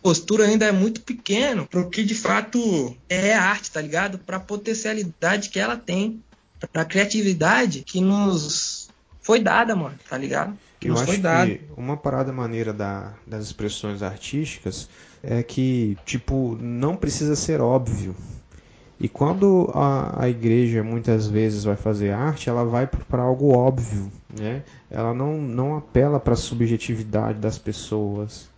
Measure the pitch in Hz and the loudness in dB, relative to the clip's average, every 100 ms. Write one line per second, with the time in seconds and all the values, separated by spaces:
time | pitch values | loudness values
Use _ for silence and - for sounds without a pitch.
0 | 185 156 - 214 208 220 214 190 214 226 | 4 2 2 4 6 6 4 4 2 0
1 | - 240 - 202 277 226 139 180 180 208 | -8 -8 -2 0 2 0 -2 -2 -2 -2
2 | 214 220 185 202 220 240 233 170 123 123 | -2 0 0 0 0 0 2 2 0 -6
3 | _ 185 196 214 185 202 - 160 151 160 | _ 0 2 4 2 0 -4 -8 -4 -2
4 | 202 190 - 185 190 208 208 220 220 214 | -2 -6 -8 -10 -6 -8 -4 -4 -4 -4
5 | 185 - 165 202 202 - 214 233 - 180 | -6 -2 0 0 -2 -4 -2 -4 -4 -2
6 | 214 226 - _ _ - - 160 165 190 | -2 -4 -16 _ _ -16 -6 -4 0 0
7 | 202 - 202 175 156 233 240 139 - 185 | 0 2 0 2 4 4 2 -2 -6 0
8 | 190 202 202 175 151 - - - - _ | 2 4 2 0 -2 -4 -6 -8 -16 _
9 | _ - - 233 190 190 226 202 143 135 | _ -12 2 2 4 2 2 0 -2 -10
10 | - 131 135 135 185 202 _ _ 120 - | -10 -8 -4 -4 -4 -8 _ _ -2 0
11 | 135 202 180 165 - 101 - - 123 143 | 2 0 2 4 2 0 -10 -10 -6 -4
12 | 143 131 135 131 117 113 110 104 101 98 | -2 -2 -2 -4 -4 -4 -4 -4 -4 -6
13 | 98 104 - 110 107 - 104 - 104 101 | -10 -16 -12 -10 -10 -6 -6 -4 -8 -6
14 | 98 101 - 139 151 - - - - - | -8 -8 -8 -6 -6 -6 -8 -8 -14 -20
15 | - - - 120 120 - 131 127 110 98 | -20 -16 -2 -2 -2 0 0 2 0 -2
16 | - 131 - 135 127 110 120 120 143 190 | -6 -6 -2 0 0 -4 -6 -2 -2 0
17 | 151 131 151 147 - 156 120 127 117 107 | -2 -2 0 0 0 2 4 2 2 -4
18 | 95 92 - - - - - - - - | -4 -8 -12 -16 -18 -20 -20 -20 -20 -6
19 | 107 - 143 185 202 185 - - 143 135 | -6 0 0 4 6 6 4 2 2 2
20 | - - 123 117 113 117 120 113 107 117 | -2 0 0 2 4 4 4 2 0 -2
21 | 117 110 110 104 110 107 104 101 110 104 | 2 2 4 2 2 2 0 0 0 0
22 | 101 101 143 143 - 120 120 120 131 - | 0 0 -2 -2 -2 0 2 0 0 -4
23 | - 123 123 131 143 123 131 131 113 104 | -2 0 2 4 6 6 6 2 -2 -4
24 | 98 - - 110 107 131 139 - _ - | -6 -10 -14 -8 -6 -6 -10 -20 _ -4
25 | 117 120 139 156 139 117 135 151 147 123 | -2 0 -2 -2 -4 -2 -2 -2 0 2
26 | 139 143 135 120 - 117 117 113 - 113 | 4 2 2 0 0 0 2 0 -2 -6
27 | 107 107 110 107 107 - - 107 - 107 | -2 -2 -2 -2 -4 -4 -8 -8 -4 -2
28 | 104 101 107 - - | -2 -4 -8 -12 -20